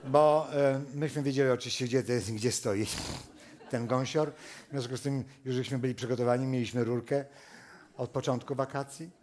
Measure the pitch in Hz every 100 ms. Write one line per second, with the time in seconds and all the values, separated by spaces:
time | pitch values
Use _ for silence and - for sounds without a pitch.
0 | 135 139 151 151 147 143 139 135 143 135
1 | 151 135 143 135 135 123 123 - 123 127
2 | 113 123 95 110 117 - 120 101 110 -
3 | - - - - - - - 123 117 127
4 | 127 156 151 - - - - 139 120 123
5 | 143 139 131 - 131 127 123 131 127 123
6 | 123 123 120 123 131 131 113 117 117 120
7 | 113 139 135 - - - - - - -
8 | 123 135 127 123 - 131 135 139 139 -
9 | 165 -